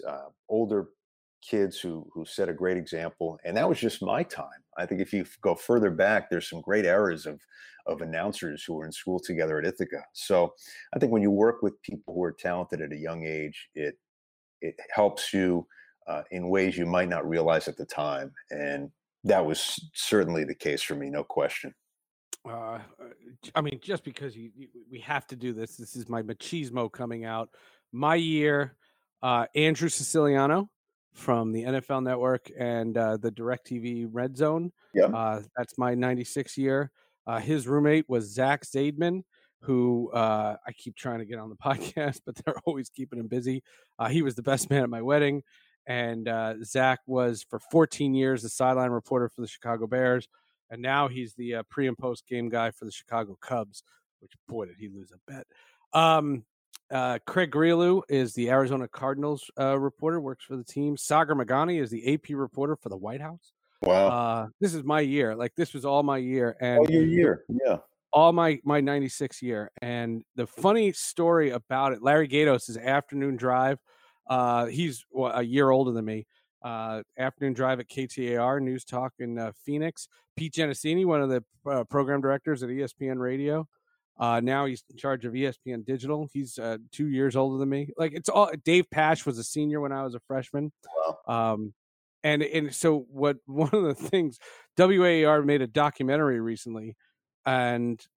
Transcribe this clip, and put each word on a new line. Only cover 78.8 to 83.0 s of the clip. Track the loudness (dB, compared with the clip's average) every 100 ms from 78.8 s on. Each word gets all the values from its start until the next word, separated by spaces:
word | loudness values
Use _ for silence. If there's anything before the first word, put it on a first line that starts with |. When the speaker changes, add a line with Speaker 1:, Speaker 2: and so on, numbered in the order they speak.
Speaker 2:
Talk | -6 -6 -6 -8
in, | -8 -6
uh, | -8 -10 -6
Phoenix. | -4 -4 -6 -18 _ _ -8
Pete | -6
Genesini, | -2 -2 0 -2 2 2
one | 2
of | 2
the, | 0 -2 _ -4
uh, | -2
program | 0 0 0 0
directors | 0 0 -2 -4
at | -4
E | -4
S | -6
P | -6